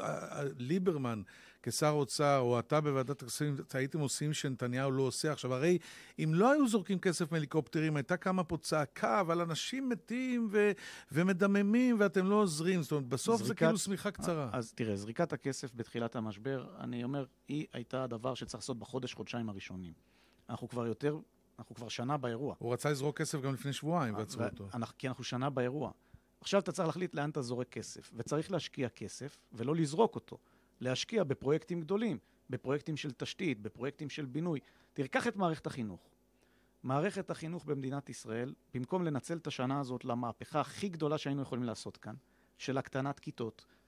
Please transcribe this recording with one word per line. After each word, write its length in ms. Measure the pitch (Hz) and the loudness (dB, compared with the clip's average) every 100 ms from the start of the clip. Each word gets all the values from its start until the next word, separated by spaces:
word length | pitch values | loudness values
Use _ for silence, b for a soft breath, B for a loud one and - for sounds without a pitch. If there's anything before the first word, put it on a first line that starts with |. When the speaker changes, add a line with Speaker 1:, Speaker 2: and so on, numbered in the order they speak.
Speaker 1:
אה, 420 | - - - 151 143 127 | -2 -4 -6 -4 -4 -4
ליברמן 640 | 123 185 185 151 127 110 95 B B B | 0 2 4 2 0 -2 -6 B B B
כשר 260 | - - 151 | -6 2 4
אוצר, 500 | 151 139 - 147 139 | 4 2 4 6 6
או 200 | 123 120 | 6 2
אתה 220 | 117 151 | 4 2
בוועדת 400 | 147 135 127 143 | 4 0 0 -4
הכספים, 340 | 123 - 151 139 - | -6 -2 0 -2 -4
הייתם 260 | 131 139 165 | -2 -2 0
עושים 340 | 139 - 151 | 0 0 -2
שנתניהו 580 | 151 143 127 123 127 135 | 0 -2 -2 -2 0 0
לא 120 | 131 | 2
עושה 280 | 131 - 156 | 0 0 -2
עכשיו? 220 | 143 127 | -2 -2
הרי 240 | 127 160 180 B B B - | 2 4 4 B B B -2
אם 120 | 156 | 2
לא 180 | 160 233 | 6 8
היו 160 | 294 262 | 8 6
זורקים 320 | 214 170 185 | 4 2 2
כסף 320 | 190 160 170 | 2 2 0
מהליקופטרים, 640 | 165 147 160 151 160 160 151 | 0 2 0 2 2 2 2
הייתה 220 | 131 175 | 2 0
קמה 260 | 196 185 | 2 2
פה 140 | 170 165 | 2 -2
צעקה, 640 | - 160 147 - 226 220 | 0 2 0 0 2 4
אבל 220 | 165 170 | 4 2
אנשים 480 | 170 156 - 262 269 | 0 -2 -2 -2 -2
מתים 580 | 233 - 240 254 240 226 | -2 -2 -2 0 0 2
ו-, 200 | 208 208 196 B B - | 6 4 4 B B -2
ומדממים, 840 | 139 185 180 196 196 202 233 254 226 | 2 4 6 6 6 6 6 6 6
ואתם 260 | 202 196 185 | 6 6 4
לא 100 | 208 | 6
עוזרים. 460 | 202 151 165 185 | 4 2 2 2
זאת 100 | 143 | 2
אומרת, 160 | 151 127 | 0 0
בסוף 320 | 131 - 226 | -2 2 2
זה 60 | 113 | 2
Speaker 2:
זריקת 140 | 208 | 4
Speaker 1:
כאילו 180 | 160 214 | 6 6
שמיכה 340 | - 190 208 | 0 -2 -2
קצרה. 380 | - 170 160 131 | -2 -2 0 0
Speaker 2:
אז 200 | 123 113 | -2 -4
תראה, 220 | - 113 101 | -2 0 0
זריקת 380 | 104 117 170 | -2 -2 -2
הכסף 400 | 143 139 131 131 117 | -2 -4 -4 -8 -8
בתחילת 400 | 113 120 117 123 | -6 -4 -4 -2
המשבר, 520 | 110 101 120 135 - - | -6 -6 -4 -4 -6 -10
אני 240 | 127 120 | -6 -4
אומר, 220 | 123 143 131 _ - | -2 -4 -6 _ -6
היא 180 | 143 156 | -6 -4
הייתה 300 | 127 120 127 | -8 -6 -4
הדבר 300 | 131 117 127 | -4 -4 -4
שצריך 220 | 123 120 117 | -6 -8 -10
לעשות 160 | - 120 | -6 -8
בחודש, 340 | 107 131 127 | -6 -6 -6
חודשיים 360 | - 110 120 113 | -8 -8 -6 -6
הראשונים. 440 | 98 - 92 87 82 b b b b - | -8 -10 -10 -10 -14 b b b b -12
אנחנו 180 | 156 117 | -10 -6
כבר 200 | 120 117 | -4 -2
יותר, 320 | 110 147 156 - _ _ - | 0 -2 -2 -10 _ _ -20
אנחנו 160 | 123 117 | -18 -12
כבר 120 | 117 | -8
שנה 280 | - 120 147 | -6 -2 -2
באירוע. 380 | 123 117 139 - | -2 -2 -4 -4
Speaker 1:
הוא 140 | 117 | -2
רצה 160 | 120 147 | 0 0
לזרוק 260 | 143 143 147 | 0 -2 -2
כסף 200 | 151 156 | -2 -2
גם 120 | 135 | -2
לפני 200 | 135 139 | -2 -4
שבועיים, 420 | 131 147 175 127 104 | -4 0 2 2 -2
Speaker 2:
אה, 40 | |
Speaker 1:
ועצרו 220 | 107 - | -4 -2
Speaker 2:
ו-, 40 | 117 | -4
Speaker 1:
אותו. 220 | - 101 | -4 -8
Speaker 2:
אנחנו, 220 | 117 113 - | -6 -6 -6
כי 100 | 131 | -6
אנחנו 160 | 127 | -6
שנה 260 | 123 123 139 | -6 -2 0
באירוע. 420 | 131 123 143 113 - b b b _ | 0 0 -2 -6 -8 b b b _
עכשיו 180 | - 196 | 2 2
אתה 100 | 185 | 2
צריך 160 | 175 165 | 0 0
להחליט 280 | 170 185 143 | 0 -4 -2
לאן 140 | 147 | -2
אתה 120 | 156 | -2
זורק 280 | 120 123 127 | -2 -4 -4
כסף, 420 | 120 - 113 - 113 | -6 -10 -12 -14 -10
וצריך 360 | - 147 156 | -2 -2 0
להשקיע 380 | 180 - - 123 | -4 -4 -4 -4
כסף, 480 | - 101 - 135 - _ | -4 -10 -10 -12 -14 _
ולא 220 | 110 123 165 | -6 -2 2
לזרוק 400 | 147 160 226 - | 2 4 2 0
אותו. 220 | - - b b b _ | -12 -16 b b b _
להשקיע 420 | 123 127 - 226 | -2 -2 0 0
בפרויקטים 580 | 156 139 131 156 - 170 | 0 0 2 0 0 -6
גדולים, 360 | 151 202 233 123 b b _ | -2 0 0 -2 b b _
בפרויקטים 480 | 123 - 147 - 151 | -6 -2 -2 -2 -4
של 140 | 156 | -6
תשתית, 500 | 120 131 - 185 110 | -6 -8 -2 -2 -2
בפרויקטים 480 | 104 - 123 - 147 | -6 -6 -8 -6 -10
של 160 | - 139 | -8 -6
בינוי. 340 | 131 170 143 b b b | -4 -2 -2 b b b
תראה, 140 | - 135 | -4 0
קח 200 | - 233 | 2 0
את 80 | 196 | 2
מערכת 320 | 180 156 151 | 2 2 -4
החינוך. 420 | 139 110 87 _ _ _ b b b b b | -4 -6 -6 _ _ _ b b b b b
מערכת 460 | 127 135 190 196 180 | 0 2 2 -2 -6
החינוך 360 | 151 160 175 147 | -6 -6 -8 -4
במדינת 440 | 139 131 139 139 | -4 -2 -6 -8
ישראל, 440 | 123 117 113 127 - _ | -12 -6 -4 -4 -8 _
במקום 300 | 123 - 185 | -8 -2 0
לנצל 340 | 170 139 - 165 | 0 -2 -2 -6
את 100 | 156 | -6
השנה 320 | 135 127 143 | -2 0 0
הזאת 260 | 131 123 127 | -2 -4 -2
למהפכה 560 | 120 120 - 113 156 | -2 -2 -6 -4 -2
הכי 280 | 135 - 202 | -2 -4 -6
גדולה 280 | 170 151 151 | -2 0 0
שהיינו 240 | 143 143 | -2 -4
יכולים 220 | 131 123 | -2 -2
לעשות 340 | 123 104 107 - | -4 -4 -10 -12
כאן, 180 | 107 127 b b b _ | -14 -14 b b b _
של 200 | - 131 | -2 -2
הקטנת 420 | - 135 135 143 | -2 -4 -2 -4
כיתות, 460 | - - 117 - - b | -10 -6 -8 -8 -20 b